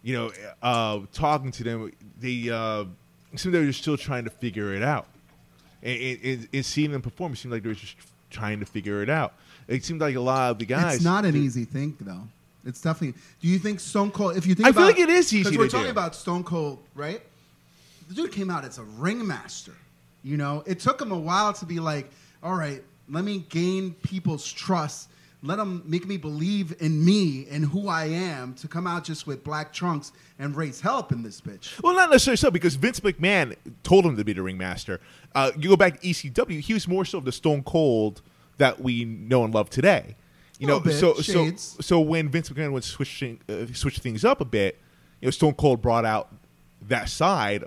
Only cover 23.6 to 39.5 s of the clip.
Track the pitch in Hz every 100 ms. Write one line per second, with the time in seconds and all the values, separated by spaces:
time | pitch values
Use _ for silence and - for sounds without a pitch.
23.6 | 180 190 190 165 - 190 170 151 - -
24.6 | - 180 151 - - _ _ _ 139 196
25.6 | 202 175 165 170 185 196 151 151 170 202
26.6 | 170 175 156 151 170 208 175 131 139 147
27.6 | 151 175 202 160 156 165 185 143 127 127
28.6 | 160 170 180 170 160 156 - 135 - 151
29.6 | 151 - 180 151 143 _ - - 190 143
30.6 | 156 123 196 262 - 120 113 - - -
31.6 | - - - 359 349 262 - 240 294 170
32.6 | 170 135 202 254 208 175 175 196 135 -
33.6 | - 120 - 185 170 117 104 95 92 92
34.6 | 92 90 - 90 - - - 139 135 151
35.6 | 160 185 190 139 180 170 143 120 254 160
36.6 | 147 220 170 180 185 185 127 - 165 143
37.6 | 131 170 151 113 107 101 _ _ _ -
38.6 | 131 - 127 117 117 113 110 127 113